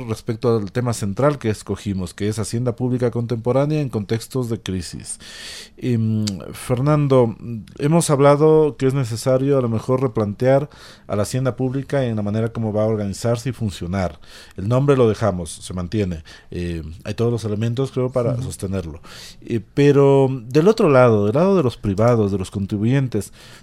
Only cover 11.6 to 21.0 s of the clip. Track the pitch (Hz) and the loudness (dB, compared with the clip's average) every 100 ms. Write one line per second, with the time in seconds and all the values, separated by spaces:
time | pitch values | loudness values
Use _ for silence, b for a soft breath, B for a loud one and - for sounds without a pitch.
11.6 | 131 135 131 143 127 110 104 107 113 117 | -2 -4 -4 -2 0 -2 -2 -2 -2 -2
12.6 | 110 104 110 110 101 95 117 117 135 117 | -2 0 0 0 -4 -4 -2 -2 -4 -4
13.6 | 113 - 85 98 90 - B B B - | -6 -6 -4 -2 -4 -6 B B B -8
14.6 | 98 127 143 135 117 104 110 90 85 - | -2 2 2 4 4 2 0 -2 -6 -12
15.6 | - 90 87 110 98 85 B B B 87 | -10 -8 -4 -2 -2 -4 B B B -8
16.6 | 87 85 78 80 - 104 117 117 107 104 | -6 -6 -8 -12 -10 -4 -2 -2 -4 -4
17.6 | 117 120 135 - 127 127 120 123 131 - | -2 -2 -4 -2 -2 -2 -2 -2 -6 -8
18.6 | 98 95 82 73 B B B B - 113 | -6 -6 -6 -12 B B B B -6 -6
19.6 | - - 143 139 139 139 135 135 113 131 | -4 2 4 6 6 6 4 0 -4 2
20.6 | 170 220 196 131 | 4 4 6 8